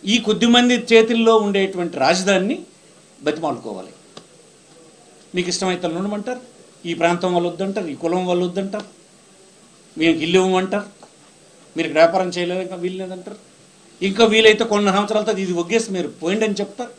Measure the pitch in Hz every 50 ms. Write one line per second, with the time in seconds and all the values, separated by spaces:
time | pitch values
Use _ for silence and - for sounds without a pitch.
0 | - 196 220 240 - 208 214 175 220 233 233 247 247 247 247 240 240 - 226 226
1 | 220 226 240 233 226 226 226 220 208 208 196 196 196 190 190 180 175 170 - 143
2 | 131 143 180 185 190 190 196 185 190 208 302 370 - - - _ _ - - -
3 | - _ _ - - 147 151 156 160 147 131 113 107 113 101 92 92 98 - -
4 | - - - - - _ - - - _ _ _ _ _ - - - - - -
5 | - - - - - - - 185 175 175 175 - 196 185 180 175 180 170 160 165
6 | 190 202 208 208 202 254 247 247 - - - - - - - - - 170 165 165
7 | 175 170 175 170 180 185 180 185 175 175 165 - 196 196 196 214 190 160 135 131
8 | - 165 175 185 185 180 175 175 180 180 180 196 196 196 196 208 - - - -
9 | - _ _ _ _ _ - _ - - _ _ - _ _ _ - - - -
10 | 156 165 160 - 156 170 175 185 185 190 190 185 190 190 208 208 - - - -
11 | - - _ _ - - _ _ - _ - - - - - 156 165 151 139 156
12 | 165 170 175 190 185 180 170 180 175 180 180 185 185 170 185 175 175 185 185 185
13 | 190 180 185 180 180 208 208 - - - - _ - _ _ - _ - - -
14 | 180 196 196 214 233 220 208 220 220 220 214 208 - - 208 208 208 196 190 202
15 | 208 202 220 214 208 214 208 185 190 175 180 170 170 170 214 226 226 214 190 180
16 | 170 - - - 160 170 196 220 220 220 202 190 202 - - - 247 247 -